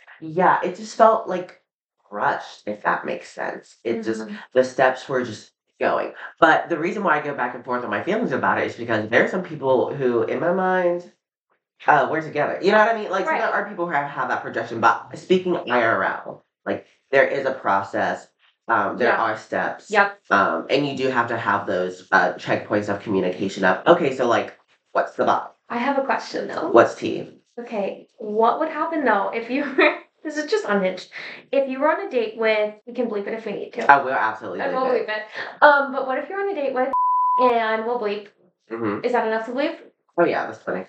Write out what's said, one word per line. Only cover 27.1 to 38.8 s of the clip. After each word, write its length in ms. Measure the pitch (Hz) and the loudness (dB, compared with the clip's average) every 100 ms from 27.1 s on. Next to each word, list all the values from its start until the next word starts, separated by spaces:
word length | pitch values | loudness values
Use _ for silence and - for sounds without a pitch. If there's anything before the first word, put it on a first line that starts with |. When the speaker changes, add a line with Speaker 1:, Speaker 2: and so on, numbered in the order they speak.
| - - - _ - | -6 -8 -16 _ -16
Speaker 2:
Okay, 480 | 233 220 196 - - _ | -8 -4 -4 -8 -18 _
what 420 | 214 208 233 254 | -4 2 2 2
would 100 | 311 | -2
happen, 340 | 302 330 330 | -2 -4 0
though, 260 | 247 202 - | 2 2 0
if 160 | 226 226 | -4 -4
you 140 | 262 | -4
<laughs> 140 | 285 - | -2 2
were, 200 | 302 - - _ | 2 2 -12 _
this 140 | 302 294 | -8 -8
is 120 | 294 | -2
just 160 | 427 - | -2 0
unhinged. 440 | 202 185 185 - - - - - | 0 0 -4 -12 -16 -14 -16 -2
If 180 | 277 269 | 0 0
you 100 | 262 | 0
were 120 | 302 381 | 0 0
on 120 | 392 | -2
a 20 | |
date 280 | 254 214 233 | -2 -2 0
with, 360 | 220 214 208 - - | 2 2 0 -6 -12
we 60 | |
can 140 | 233 226 | -4 -4
bleep 180 | 208 208 | -4 -6
it 60 | 220 | -8
if 100 | 214 | -8
we 80 | |
need 200 | 196 - | -8 -8
to. 160 | - - | -2 6
Speaker 1:
I 100 | 139 | 6
will 100 | 127 | 6
absolutely 500 | 131 113 - 104 - | 0 -2 -4 -10 -6
Speaker 2:
I 60 | - | -4
Speaker 1:
bleep 40 | |
Speaker 2:
will 180 | 254 247 | -2 0
Speaker 1:
it. 160 | 233 208 | 0 -2
Speaker 2:
bleep 100 | 214 | -6
it. 60 | - - - - | -8 -12 -12 4
Um, 280 | 294 392 269 | 6 6 2
but 140 | 262 262 | -4 -4
what 100 | 262 | -6
if 100 | - | -6
you're 100 | 392 | -6
on 80 | 392 | -4
a 60 | 294 | -2
date 180 | 277 | -4
with, 180 | 254 262 262 - - - - | -2 -2 0 0 2 2 4
and 460 | 240 233 220 220 226 | 4 2 0 -2 -2
we'll 140 | 240 | -4
bleep. 300 | 208 202 - _ _ _ _ | -4 -6 -10 _ _ _ _
Speaker 1:
Mm-hmm. 340 | 117 | -6